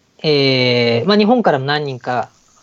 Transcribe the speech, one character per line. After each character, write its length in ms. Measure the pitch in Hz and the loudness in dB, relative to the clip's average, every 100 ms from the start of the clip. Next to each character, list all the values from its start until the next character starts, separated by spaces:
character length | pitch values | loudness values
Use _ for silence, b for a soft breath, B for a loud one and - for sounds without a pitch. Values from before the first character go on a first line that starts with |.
| _ _ | _ _
え 840 | 160 143 139 131 127 120 117 117 175 | -2 0 2 2 0 2 0 0 0
ー、 20 | |
ま 60 | |
あ、 40 | 208 | 2
日 60 | |
本 200 | 208 247 | 2 2
か 80 | 202 | 2
ら 80 | 147 | 0
も 60 | 135 | -2
何 200 | 147 143 | -4 -6
人 120 | 127 | -8
か 320 | - 120 - _ _ _ | -6 -6 -6 _ _ _